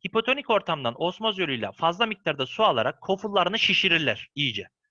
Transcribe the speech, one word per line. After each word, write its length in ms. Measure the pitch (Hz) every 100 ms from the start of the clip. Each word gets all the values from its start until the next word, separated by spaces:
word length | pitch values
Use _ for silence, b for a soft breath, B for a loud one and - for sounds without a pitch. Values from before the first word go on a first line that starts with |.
| 190
hipotonik 420 | 220 226 269 277
ortamdan 520 | 214 - 160 123 117
osmoz 360 | 165 180 220 190
yoluyla 340 | 170 127 104
fazla 340 | - 160 175 226
miktarda 400 | 214 - 139 131
su 180 | -
alarak 380 | 214 135 113 -
kofullarını 580 | - 190 214 202 180 214
şişirirler 720 | - 190 190 165 143 104 - -
iyice. 320 | 139 101 95 _ _